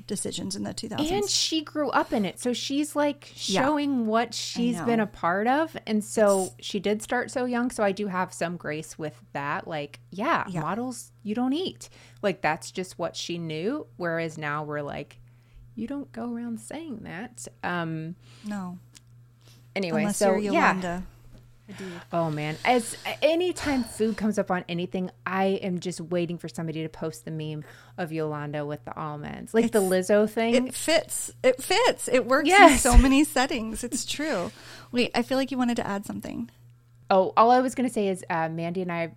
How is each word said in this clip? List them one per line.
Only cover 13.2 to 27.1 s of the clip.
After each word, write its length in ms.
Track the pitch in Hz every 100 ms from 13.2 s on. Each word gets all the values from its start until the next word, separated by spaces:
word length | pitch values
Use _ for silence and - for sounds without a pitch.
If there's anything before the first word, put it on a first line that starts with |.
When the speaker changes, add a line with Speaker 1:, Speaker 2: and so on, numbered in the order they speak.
| - 170
Speaker 2:
knew. 500 | 165 156 202 302 - -
Whereas 400 | 170 165 165 156
now 260 | 151 151
we're 180 | 151 147
like, 380 | 143 151 147 - - - _ - -
"You 120 | 226 226
don't 240 | 285 -
go 220 | 226 240
around 260 | 233 240 220
saying 400 | - 302 330 214
that." 440 | 175 165 233 - - -
Um, 520 | 175 175 165 160 160 180 - -
Speaker 1:
No. 320 | 208 202 180 180 - - - - - _ - - -
Speaker 2:
anyway, 260 | 202 180 156
Speaker 1:
Unless 160 | 156 202
Speaker 2:
so, 140 | 202
Speaker 1:
you're 180 | 202 208
Speaker 2:
yeah. 140 | 320 226
Speaker 1:
Yolanda. 300 | 185 180 180 - - - - - - - 190 185 175 -
Speaker 2:
Oh, 200 | 170 165
man. 260 | 151 151 156
As, 320 | - 247 233 - 208 -
anytime 640 | 302 330 359 - 294 262
food 340 | 233 - 220 196
comes 220 | 214 202
up 100 | 190
on 160 | 180 -
anything, 440 | 170 180 185 180 - 180
I 180 | 190 190 196
am 180 | 190 175
just 220 | 180 170
waiting 380 | 165 180 165 170
for 100 | 165
somebody 320 | - 160 156
to 80 | 160
post 360 | - 160